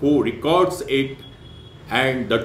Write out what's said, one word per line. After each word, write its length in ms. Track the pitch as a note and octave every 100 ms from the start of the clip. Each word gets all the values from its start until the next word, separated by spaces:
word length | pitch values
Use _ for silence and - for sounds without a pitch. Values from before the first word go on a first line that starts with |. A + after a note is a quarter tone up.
who 200 | C#3+ D3
records 580 | A2+ A#2+ D3 F3 F3+ - -
it, 300 | C3+ C3+ - - - - - - - -
and 400 | A#2 C3+ C3 G#2+
the 100 | A2+